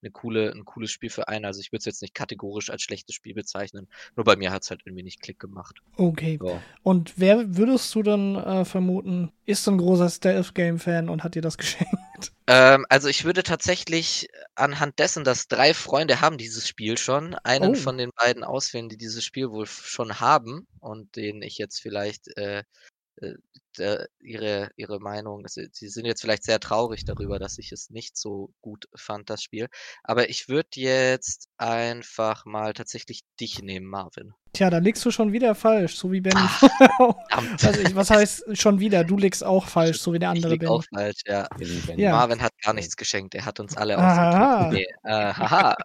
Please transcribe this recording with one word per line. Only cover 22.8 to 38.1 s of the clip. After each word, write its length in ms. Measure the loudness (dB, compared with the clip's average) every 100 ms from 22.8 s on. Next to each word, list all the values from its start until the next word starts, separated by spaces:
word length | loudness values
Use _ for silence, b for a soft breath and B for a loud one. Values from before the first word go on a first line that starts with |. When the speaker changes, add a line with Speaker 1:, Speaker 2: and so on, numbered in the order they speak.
| b _ _ _
Speaker 1:
äh, 140 | -14 -14 _ _ _ -8
da 280 | -4 -4 -8 _
ihre, 500 | -16 -10 -4 -4 -6 _
ihre 220 | -12 -10
Meinung, 480 | -10 -10 -12 -14 -14
sie, 220 | -14 -16
sie 160 | -16 -16
sind 160 | -10 -6
jetzt 160 | -6
vielleicht 200 | -2 -4
sehr 160 | 0 -2
traurig 460 | 0 -2 -2 -6
darüber, 340 | -10 -8 -8 -8
dass 180 | -8 -14
ich 120 | -16
es 180 | -16 -16
nicht 260 | -16 -14 -12
so 340 | -10 -10 -12 _
gut 240 | -20 -18 -20 -20
fand, 340 | -12 -12 -10
das 120 | -12
Spiel. 240 | -10 -10 -10 B B B
Aber 260 | -4 0 0
ich 200 | -2 -4
würd 260 | -4 -4
jetzt 720 | -4 0 2 2 0 -4 -12 -14 _
einfach 880 | -4 -2 -2 -6 -12 -4 -2 -2 -8
mal 260 | -6 -6
tatsächlich 500 | -8 -10 -14 -14 -18 _ _
dich 220 | -12 -10
nehmen, 240 | -10 -12 -10
Marvin. 460 | -12 -12 -16 -20 -20 _
Speaker 2:
Tja, 160 | 0 2
da 80 | 4
liegst 260 | 2 0
du 80 | -2
schon 200 | 0 0
wieder 220 | 2 2
falsch, 420 | 2 2 2 2 -4
so 140 | -4
wie 100 | -2
Benny 160 | 2 2
Speaker 1:
Ah, 80 | 2
Speaker 2:
<laughs> 200 | 8 8
vorher 320 | 10 8 8
auch. 140 | 4 4 -2
Speaker 1:
verdammt. 360 | -4 -4 2
Speaker 2:
Also 160 | 2 4
ich, 140 | 2
was 160 | 2 6